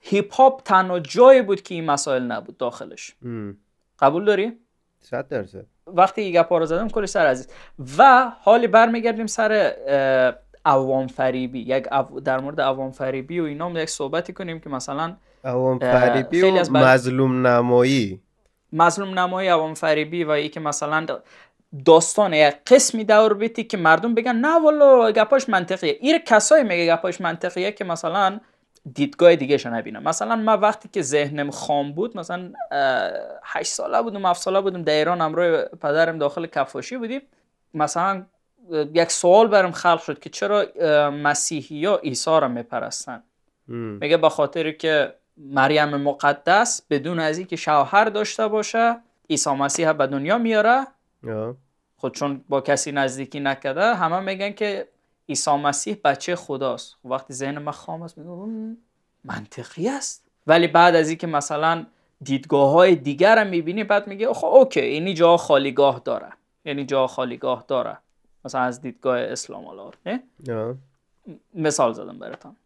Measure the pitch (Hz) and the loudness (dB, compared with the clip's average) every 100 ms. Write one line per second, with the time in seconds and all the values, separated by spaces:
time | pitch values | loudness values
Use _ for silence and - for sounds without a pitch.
0 | - 202 202 - 269 269 - 190 185 180 | -2 -2 -2 4 4 4 0 2 2 -4
1 | 143 190 247 269 196 190 - 175 165 185 | -4 6 8 8 6 -4 -4 -8 -2 -2
2 | - 131 123 107 95 - 123 - 90 82 | -2 -4 -4 -8 -10 -8 -8 -8 -18 -18
3 | - _ 123 113 104 101 _ _ _ _ | -20 _ -12 -10 -12 -14 _ _ _ _
4 | 139 160 208 202 214 233 _ _ _ _ | 2 2 0 0 -2 -8 _ _ _ _
5 | _ 120 - 135 95 95 98 _ - 175 | _ -10 -8 -8 -10 -16 -20 _ -6 2
6 | 190 - 202 170 165 170 160 165 220 220 | 2 0 -2 0 2 0 0 -4 -4 -6
7 | 196 196 156 131 139 - - - 127 143 | -4 0 0 0 -6 -20 -20 -18 -12 6
8 | 269 254 254 - - 233 233 214 233 233 | 8 8 4 -2 4 4 6 4 4 2
9 | 233 220 220 - 214 214 156 - 135 139 | -4 -4 -8 -2 0 2 0 -2 -2 0
10 | 135 131 127 - _ _ 156 135 131 131 | 2 2 2 -2 _ _ 0 2 2 -2
11 | 131 - 131 127 127 127 113 131 131 135 | -4 -4 -2 -2 -6 -8 -4 -4 -2 -4
12 | 135 - 135 131 139 147 135 135 131 127 | -4 -6 -4 -4 -4 -4 -4 -2 -8 -8
13 | 131 135 131 175 156 143 175 165 160 - | -8 -8 -8 -6 -6 -6 -8 -6 -8 -6
14 | 139 160 175 180 180 165 147 131 135 143 | -6 -6 -8 -12 -12 -12 -12 -12 -8 -8
15 | 165 190 _ _ 131 123 131 127 127 127 | -8 -10 _ _ -6 -2 0 0 2 4
16 | 123 123 127 170 190 190 175 139 131 131 | 4 0 -2 2 4 2 2 4 6 4
17 | 127 131 135 127 127 120 123 123 127 135 | 2 0 0 2 2 4 4 4 4 2
18 | 104 92 _ _ _ _ _ 156 165 170 | 0 -6 _ _ _ _ _ 2 2 2
19 | 196 185 180 185 190 170 156 156 160 151 | -6 -2 -2 -2 0 0 0 -4 0 0
20 | 151 175 156 151 151 165 151 143 151 156 | -2 -4 -2 -2 -2 -6 -6 -6 -4 -4
21 | 160 139 _ - _ _ _ 143 139 165 | -4 -10 _ -20 _ _ _ -2 8 8
22 | 170 - 202 156 151 147 - 254 - 226 | 8 0 2 6 4 4 6 6 6 -4
23 | 208 214 220 202 220 226 226 208 160 160 | 4 4 6 2 -2 -6 -6 0 4 4
24 | 226 226 233 233 285 330 311 302 285 262 | 4 -2 0 0 2 4 4 6 8 8
25 | 220 214 214 269 262 196 170 185 160 143 | 6 2 2 2 2 -2 -2 -4 -2 -2
26 | 254 320 - 220 - 311 233 175 170 165 | 0 0 4 2 6 4 4 0 2 0
27 | 185 175 180 165 185 180 190 208 190 165 | -2 -6 -6 -6 -6 -4 -6 -6 -8 -6
28 | 165 180 190 208 _ _ _ _ - 127 | -4 0 -2 -2 _ _ _ _ -18 -6
29 | 143 - 170 165 135 143 120 117 113 107 | -6 4 6 6 0 -2 -2 -8 -8 -8
30 | 151 160 214 226 214 214 208 214 - 202 | -6 -4 -4 -2 0 0 0 -2 -8 -8
31 | 139 147 143 147 143 - - 143 143 151 | -2 -2 -2 -4 -8 -8 -4 -4 -4 -6
32 | 226 214 165 180 180 - - 143 135 127 | -8 -8 -10 -10 -12 -14 -8 -2 -2 -2
33 | 92 - 113 - - 156 - - - - | -4 -6 -12 -16 -10 -8 -8 -8 -4 -2
34 | 233 202 190 175 - 190 190 180 160 151 | -2 -4 -2 -2 -2 -2 -2 -4 -2 0
35 | 151 175 160 160 175 160 - - 147 151 | 0 -2 -2 0 0 0 -2 -6 -2 0
36 | 165 160 143 143 165 - 165 135 123 254 | 0 0 -4 -4 -8 -4 -6 -6 -10 -10
37 | 226 269 285 _ _ _ _ 156 151 170 | -8 -10 _ _ _ _ _ -4 -4 -2
38 | 185 190 185 _ _ _ 226 156 147 160 | -2 -4 -10 _ _ _ _ -6 -2 0
39 | 165 - 175 196 220 202 185 165 175 165 | 0 0 4 6 6 4 2 0 0 0
40 | - 143 156 - 202 208 196 - 160 151 | -2 -12 -12 -8 -2 -2 -2 -2 2 2
41 | 147 143 147 143 - 156 - 151 175 196 | 2 0 -2 0 -4 -6 -10 -6 -2 -2
42 | 147 123 - 160 139 120 117 123 117 - | -2 -6 0 2 2 -4 -8 -8 -8 -12
43 | - 117 _ _ _ _ - 117 113 101 | -14 -16 _ _ _ _ -14 -10 -10 -8
44 | 147 160 156 156 143 170 156 156 160 151 | 0 2 2 2 -4 -2 -6 -4 -2 0
45 | 135 - _ _ 139 139 135 151 147 143 | 0 -6 _ _ -6 0 2 2 0 -2
46 | 143 139 147 143 - 190 226 - _ 147 | -4 0 0 0 2 2 2 -4 _ -4
47 | 156 170 156 156 185 165 - 151 135 196 | -2 -4 -4 -6 -8 -8 0 0 2 2
48 | 220 208 208 - 220 214 208 226 233 233 | 2 -2 -6 -4 -2 -2 -2 0 0 -2
49 | _ _ _ 151 156 139 139 - 160 151 | _ _ _ -2 -2 -2 -2 0 -2 0
50 | 135 139 147 226 226 220 214 247 269 _ | -2 -2 -2 -2 0 2 2 2 -2 _
51 | _ _ 117 110 110 127 _ _ _ _ | _ _ -10 -8 -8 -12 _ _ _ _
52 | 131 - 143 139 _ 139 135 139 - 143 | -10 -6 -6 -6 _ -4 0 -2 -2 -4
53 | 135 131 131 147 139 135 143 143 214 214 | -4 -4 -12 -6 -6 -4 -6 -2 -2 0
54 | 165 175 190 190 202 202 208 196 - _ | -2 -4 -6 -8 -8 -6 -6 -6 -10 _
55 | _ _ - - - 143 147 139 - 208 | _ _ -10 -6 -2 0 0 -4 -8 -2
56 | - 135 - 175 - 135 135 123 - _ | -2 -2 -4 -8 -6 -6 -6 -6 -12 _
57 | 123 135 - 127 139 147 147 139 - 165 | -10 -10 -8 -10 -8 -8 -10 -14 -14 -14
58 | 165 - 165 175 208 220 220 226 _ _ | -14 -18 -18 -14 -12 -12 -12 -16 _ _
59 | _ _ - 110 107 - 120 - 196 277 | _ _ -14 -14 -14 -18 -16 -8 -6 -6
60 | - - _ _ - 165 170 170 175 165 | -10 -14 _ _ 2 2 4 6 6 6
61 | 156 165 175 156 139 151 160 135 - _ | 0 -4 -4 -4 -4 -4 -2 -2 -8 _
62 | _ _ 135 139 - 143 139 156 185 165 | _ _ -6 -6 0 2 4 6 6 4
63 | 135 143 190 226 202 175 160 196 202 202 | 0 0 4 4 2 -4 -6 -8 -2 -2
64 | 208 196 233 - 320 254 262 - - 147 | -2 -6 -6 -4 4 6 6 2 -2 -4
65 | 180 165 170 170 - 143 139 127 139 131 | -6 2 4 4 4 0 0 2 2 2
66 | - 117 - - _ _ 160 143 131 135 | -6 -8 -10 -20 _ _ -12 -10 -4 -2
67 | 131 - 127 120 135 123 _ 135 113 104 | -2 -4 -8 -6 -6 -6 _ -6 -6 -12
68 | _ _ _ _ 131 131 127 123 135 117 | _ _ _ _ -10 -6 -4 -6 -14 -8
69 | 135 123 107 123 - 101 82 92 98 _ | -4 -4 -4 -10 -14 -16 -18 -20 -20 _
70 | - 247 _ _ 139 113 113 135 _ _ | -10 -10 _ _ -10 -8 -8 -10 _ _
71 | _ _ - 156 _ 190 156 147 127 110 | _ _ -20 -20 _ -4 -4 0 -2 -2
72 | 98 95 98 - 170 196 | -14 -16 -16 -18 -20 _